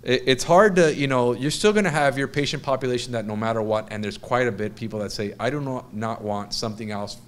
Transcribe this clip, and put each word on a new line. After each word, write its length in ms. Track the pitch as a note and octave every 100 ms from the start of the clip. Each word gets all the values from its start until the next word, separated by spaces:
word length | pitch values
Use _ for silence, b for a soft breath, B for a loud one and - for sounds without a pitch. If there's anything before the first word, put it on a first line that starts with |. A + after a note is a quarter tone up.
It, 180 | - B2+ -
it's 180 | C3
hard 320 | - E3+ G#3+ F3+
to, 180 | D#3+
you 140 | C3+ C#3
know, 240 | C3 A#2+
you're 180 | A#2 C3+
still 220 | - G#3
gonna 180 | G#3+ F#3+
have 260 | D3+ C#3+ C3
your 120 | C3+
patient 340 | C#3+ C#3+ D3
population 500 | C#3+ C3 C3 B2 A#2+
that 140 | A#2+ G#2+
no 80 |
matter 260 | G#2+ A2+ A2+
what, 280 | G#2+ G#2+ G#2+
and 120 | G#2+
there's 140 | G#2 G2+
quite 300 | - B2 B2
a 60 |
bit 240 | G2 G#2+ -
people 240 | A2+ A2
that 100 | G2+
say, 240 | - G#2 -
"I 100 | A#2
do 100 | D3
not, 320 | C3+ B2+ -
not 300 | G#2 A2 A2
want 320 | G#2 G#2 G2+
something 380 | - A2+ G#2+ A2
else 240 | G2+ G2+ -